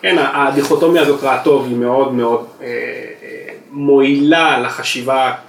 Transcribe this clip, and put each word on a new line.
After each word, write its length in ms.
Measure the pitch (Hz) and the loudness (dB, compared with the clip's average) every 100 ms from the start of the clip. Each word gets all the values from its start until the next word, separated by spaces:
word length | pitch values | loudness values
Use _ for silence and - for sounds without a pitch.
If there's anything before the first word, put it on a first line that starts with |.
כן, 160 | 185 175 | 0 0
ה-, 300 | 135 143 139 | 0 0 0
הדיכוטומיה 540 | 139 143 147 165 170 | 0 0 2 4 4
הזאת 220 | 143 139 | 2 0
רע 140 | 135 131 | 0 0
טוב 220 | 151 139 127 | 2 0 0
היא 100 | 120 | -4
מאוד 380 | 120 127 131 | 0 0 0
מאוד, 320 | 123 117 117 117 - | 0 0 -2 -4 -16
אה, 60 | 127 | -10
אה, 60 | 120 120 - - - 131 - - - - | -8 -8 -10 -14 -18 -18 -18 -18 -20 -16
מועילה 880 | 143 139 139 135 139 147 160 131 131 | -6 2 4 4 4 4 4 4 0
לחשיבה 720 | 123 - 131 131 123 135 131 - | -4 -6 -8 -6 -2 0 0 -4